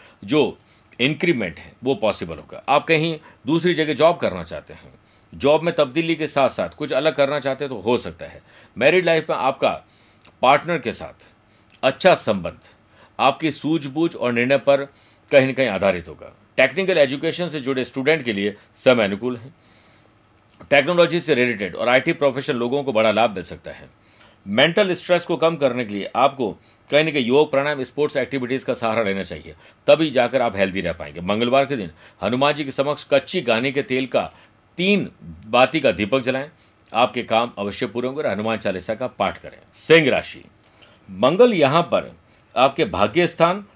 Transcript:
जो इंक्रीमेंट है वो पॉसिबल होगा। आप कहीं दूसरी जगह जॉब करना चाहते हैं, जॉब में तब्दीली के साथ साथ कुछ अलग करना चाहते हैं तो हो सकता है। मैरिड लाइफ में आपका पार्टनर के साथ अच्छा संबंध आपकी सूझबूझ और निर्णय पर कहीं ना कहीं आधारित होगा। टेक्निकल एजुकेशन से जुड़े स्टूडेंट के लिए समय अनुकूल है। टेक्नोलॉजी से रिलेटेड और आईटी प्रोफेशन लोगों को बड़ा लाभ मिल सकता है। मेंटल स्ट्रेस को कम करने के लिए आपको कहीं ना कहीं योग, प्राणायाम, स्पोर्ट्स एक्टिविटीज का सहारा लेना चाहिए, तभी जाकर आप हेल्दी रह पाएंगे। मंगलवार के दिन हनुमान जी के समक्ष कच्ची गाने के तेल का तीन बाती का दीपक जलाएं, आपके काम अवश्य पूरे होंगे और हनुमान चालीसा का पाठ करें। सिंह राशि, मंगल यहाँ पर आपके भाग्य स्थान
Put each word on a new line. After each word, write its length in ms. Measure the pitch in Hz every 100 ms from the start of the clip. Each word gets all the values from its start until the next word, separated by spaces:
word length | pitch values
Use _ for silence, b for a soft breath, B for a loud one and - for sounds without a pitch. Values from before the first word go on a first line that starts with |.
| B B
जो 340 | 101 151 107 78 b b _ -
इंक्रीमेंट 580 | 131 147 175 127 92 -
है 140 | - -
वो 100 | 123
पॉसिबल 420 | 135 240 - 87 76
होगा। 260 | - - -
आप 180 | 143 151
कहीं 320 | 160 165 156 B B -
दूसरी 280 | 165 180
जगह 200 | 151 156
जॉब 220 | 139 160 170
करना 260 | 107 90
चाहते 320 | 85 76 -
हैं, 180 | 78 67 - b b b
जॉब 300 | 82 139 156
में 120 | 170
तब्दीली 400 | 160 139 143 165 156
के 100 | 147
साथ 220 | 143 127
साथ 200 | - 87
कुछ 240 | - 147
अलग 220 | 147 156
करना 240 | 143 135 147
चाहते 240 | 139 131
हैं 100 | 143
तो 60 | 113
हो 160 | 104 117
सकता 280 | 90 85 71
है। 160 | - b b b -
मैरिड 280 | 139 185
लाइफ 260 | 170 160 160
में 60 | 143
आपका 360 | 131 - 123 80 b b b b b _
पार्टनर 360 | 123 147 156 165
के 140 | 117
साथ 340 | 90 78 - - _ _ b b _
अच्छा 320 | 131 - 185
संबंध 540 | 156 - 98 82 - - _ _ b b -
आपकी 320 | 127 139 156
सूझबूझ 640 | 143 147 160 139 143 165 -
और 160 | 123
निर्णय 260 | 117 123 139
पर 260 | 135 139 139 b b b -
कहीं 160 | 143 131
ना 60 |
कहीं 160 | 127 127
आधारित 400 | 95 98 90 80
होगा। 260 | 73 - - _ -
टेक्निकल 420 | 131 143 190 170
एजुकेशन 500 | 135 139 160 151 175
से 120 | 151
जुड़े 240 | 127 131
स्टूडेंट 400 | 120 135 131 160
के 80 | 120
लिए 220 | 101 101 98 b
समय 300 | - 131 120
अनुकूल 320 | 98 101 123 117
है। 160 | 127 - b b b b b _ _ _ _ - -
टेक्नोलॉजी 500 | 143 139 175 160 165
से 140 | 160
रिलेटेड 420 | 123 123 104 92 -
और 120 | 117
आईटी 240 | 131 160
प्रोफेशन 420 | 160 143 127 139
लोगों 280 | 123 120 139
को 80 | 135
बड़ा 180 | 110 110
लाभ 240 | 104 117
मिल 80 | 92
सकता 280 | 85 78 78
है। 180 | - 73 _ b b b b 98
मेंटल 460 | 110 156 170 196
स्ट्रेस 300 | 175 - 175
को 120 | - 165
कम 200 | 160 160
करने 280 | 139 123
के 100 | 107
लिए 160 | 101 92 110
आपको 340 | 135 135 107 85 b b -
कहीं 140 | 143
ना 60 | 156
कहीं 140 | 147
योग, 260 | 117 139 151
प्राणायाम, 320 | 135 143 143
स्पोर्ट्स 340 | 127 - 147 143
एक्टिविटीज 480 | 120 139 123 131
का 100 | 135
सहारा 280 | 117 113 113
लेना 200 | 101 98
चाहिए, 320 | 90 78 76 - b _ -
तभी 240 | 151 160
जाकर 320 | 123 120 135
आप 140 | 117 98
हेल्दी 240 | 95 92
रह 120 | 87
पाएंगे। 280 | 80 76 76
मंगलवार 460 | 90 107 120 135 135
के 100 | 135
दिन 140 | 85 b b -
हनुमान 320 | 98 123 143
जी 100 | 147
के 60 | 135
समक्ष 360 | 127 139 143 -
कच्ची 300 | 139 - 185
गाने 320 | 117 110 135
के 100 | 135
तेल 240 | 127 127 131
का 240 | 123 82 b b _ _ -
तीन 300 | 190 202 110 - 85 82 107
बाती 340 | 120 165 160
का 120 | 131
दीपक 280 | 90 104 131
जलाएं, 300 | 123 131 147 b b b b
आपके 300 | 110 123 123
काम 300 | 104 113 120 101
अवश्य 280 | 101 95 120
पूरे 220 | 117 127
होंगे 140 | 139
और 60 | 139
हनुमान 300 | 101 110 110
चालीसा 360 | 104 92 92
का 120 | 110 123
पाठ 320 | - 95 85
करें। 200 | - - _
सिंह 380 | - - 160 135
राशि, 340 | 85 - - - _ b b b b -
मंगल 460 | 95 123 190 247
यहाँ 280 | 185 135 160
पर 320 | 170 95 64 - b b _
आपके 300 | - 135 170
भाग्य 420 | 117 87 107 156 165
स्थान 380 | - 170 202 202